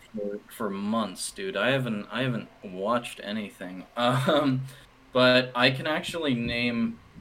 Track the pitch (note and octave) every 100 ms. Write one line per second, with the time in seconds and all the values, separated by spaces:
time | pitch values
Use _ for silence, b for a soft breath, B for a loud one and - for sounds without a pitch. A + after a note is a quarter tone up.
0 | - G#3+ G2+ G#2 - - G#2 G2 G2+ A2+
1 | G2+ A2+ - - F#2+ G2 A2+ C3+ B2 G#2
2 | G2+ A2 C3 A2 F#2+ - G#2 F#2 G2 A#2+
3 | - - - A2 G2+ - F#2 F#2 - -
4 | A#2+ C3 C3+ D3 C#3+ C3 C3 B B -
5 | - B2+ B2+ B2+ B2+ A#2+ C3 C3+ D#3+ D#3+
6 | - E3+ D3+ A#2+ A#2 A#2+ A#2+ A#2 A2+ -
7 | - -